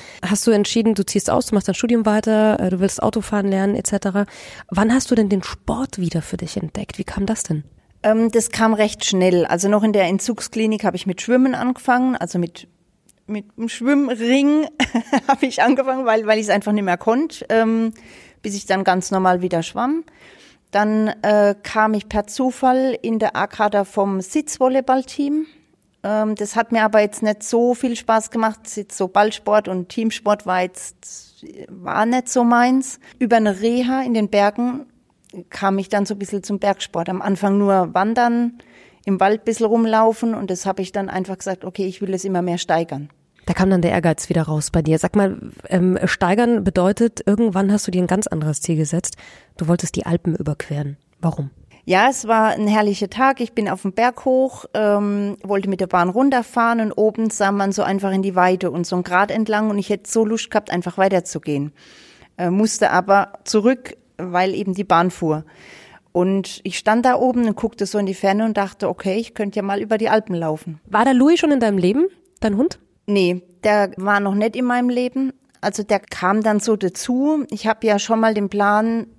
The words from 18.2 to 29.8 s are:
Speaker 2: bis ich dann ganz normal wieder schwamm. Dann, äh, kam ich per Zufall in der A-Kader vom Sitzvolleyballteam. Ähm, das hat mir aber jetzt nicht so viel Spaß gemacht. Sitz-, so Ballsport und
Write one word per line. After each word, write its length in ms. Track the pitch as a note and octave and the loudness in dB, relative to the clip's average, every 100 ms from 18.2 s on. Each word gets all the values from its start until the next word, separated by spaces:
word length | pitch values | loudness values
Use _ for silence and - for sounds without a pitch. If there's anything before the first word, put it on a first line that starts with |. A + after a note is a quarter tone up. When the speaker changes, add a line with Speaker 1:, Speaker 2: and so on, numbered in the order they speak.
| - _ | -20 _
Speaker 2:
bis 140 | G#3+ | -10
ich 120 | G3+ - | -6 -2
dann 160 | F#3+ | 0
ganz 280 | F#3+ F#3 - | 2 0 0
normal 320 | F#3+ F#3+ F3+ | 2 2 2
wieder 200 | F3+ E3+ | 0 -2
schwamm. 420 | E3 - B3 D#4+ - _ - - - _ _ | -4 -4 -2 -4 -6 _ -20 -20 -20 _ _
Dann, 360 | G3+ G#3+ G#3+ G#3+ - | 0 0 2 0 0
äh, 340 | G#3 G#3 G3+ G3+ | 2 4 4 2
kam 300 | - A3 A3 | -4 0 2
ich 140 | G#3+ G#3 | 0 -4
per 200 | G#3+ G#3 | -4 -4
Zufall 680 | - B3+ B3 B3+ B3+ C4 A#3+ | -2 -2 0 2 2 2 -2
in 160 | A#3 A3 | -2 -2
der 160 | G#3+ | -2
A-Kader 500 | - G3+ - G#3 G#3 | -2 -4 -2 0 0
vom 360 | G3 - G3+ F#3+ | 0 0 0 -2
Sitzvolleyballteam. 1300 | F#3 D4+ D4 - B3+ C4 C4 C4 C4 - C#4+ D4+ D#4 _ _ _ _ _ | -4 -4 -4 0 0 2 0 0 -2 -4 -2 -2 -4 _ _ _ _ _
Ähm, 320 | G3 G#3+ G#3+ G#3 | -4 -2 -2 -2
das 180 | G#3 | -4
hat 160 | A3+ A#3 | -2 0
mir 140 | A3+ | 2
aber 160 | G#3+ G#3+ | 4 4
jetzt 240 | G#3 - | 2 0
nicht 180 | G#3+ G#3+ | -2 -2
so 320 | - A#3 A#3+ | -2 2 2
viel 220 | A#3+ B3+ A#3 | 0 -2 -2
Spaß 340 | - A3 G#3+ | 0 0 0
gemacht. 380 | A3+ A3 G#3+ - | -2 -2 -2 -10
Sitz-, 280 | - G3+ - | -12 -8 -6
so 120 | F#3 | 0
Ballsport 580 | G3+ G#3+ G#3 - G#3 G3+ | 2 2 0 0 2 2
und 220 | F#3 | -4